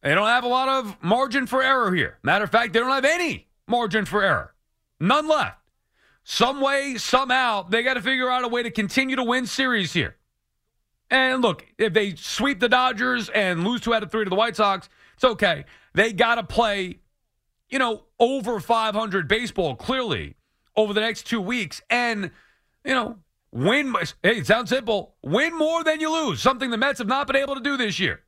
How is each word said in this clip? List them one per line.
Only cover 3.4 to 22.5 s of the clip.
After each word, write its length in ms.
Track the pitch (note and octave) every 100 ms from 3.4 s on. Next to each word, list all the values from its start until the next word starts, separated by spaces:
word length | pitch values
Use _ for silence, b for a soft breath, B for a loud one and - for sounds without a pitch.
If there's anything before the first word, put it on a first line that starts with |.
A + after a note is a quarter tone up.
| - _ -
margin 380 | A#3+ A#3 A3 G3+
for 180 | G3+
error. 320 | G3 C3 - _ _ _ _ _
None 280 | E3+ C#4+ D#4
left. 320 | D#4 C3 - _ _ _ _ _ _
Some 360 | - - A#3+ C#4
way, 380 | C4+ C#4 C#4 A#3+
somehow, 640 | - B3+ C4 B3+ B3+ G#3+
they 220 | F3+ A3+
gotta 180 | A#3+ B3+
figure 300 | G3+ C4 B3+
out 120 | B3+
a 40 | B3
way 160 | A#3+
to 80 | A#3
continue 440 | A3+ G3+ - C4 B3+
to 80 |
win 220 | A#3+ B3 B3
series 480 | - C4 A#3 F3
here. 240 | F3+ G2 - _ _ _ _ _ _ _ _ _
And 320 | C4 C4 C4
look, 200 | A#3+ E3+ - _
if 160 | A3
they 220 | F3 G3+ E3
sweep 440 | - - C4+ C4+
the 80 | A#3+
Dodgers 600 | B3 B3+ A3 B3 B3 G#3
and 340 | G#3+ F#3+ F3
lose 180 | F3+ A#3+
two 120 | -
out 80 | A3+
of 100 | G#3
three 120 | A3
to 60 | G#3
the 40 | F#3
White 200 | A3+ -
Sox, 340 | G#3 F#3+ - b b
it's 100 | b
okay. 420 | B3+ G#3+ G3 D3+ - b b
They 180 | E3 A3+
gotta 320 | F#3+ A#3 A#3
play, 560 | F#3+ - A#3 G3+ F#3 F3 _ _ _ _ _ _ _
you 100 | C4
know, 260 | B3 G#3+ _ _
over 400 | A#3 C4+ G#3+ A3+
five 360 | D3 A3+ A3 G#3
hundred 320 | A3 F#3+ D3+
baseball, 480 | G#3+ A#3+ - E3+ B2+
clearly, 600 | - C4 A#3+ A#2+ D2 - _ _ _ -
over 160 | G#3+
the 80 | G3+
next 280 | A3 A3 -
two 120 | A#3
weeks. 420 | F#3 B3 F3+ - _
And, 420 | A#3+ A#3+ G#3+ F#3 b b